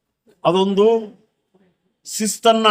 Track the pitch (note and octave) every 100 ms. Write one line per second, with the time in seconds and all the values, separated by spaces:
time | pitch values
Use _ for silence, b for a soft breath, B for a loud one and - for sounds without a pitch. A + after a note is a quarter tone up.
0 | _ _ _ _ D#3+ F3+ G3 G3 G#3+ A3+
1 | G#3 - _ _ _ _ _ _ _ _
2 | - - G#3+ - A#3 A3+ A3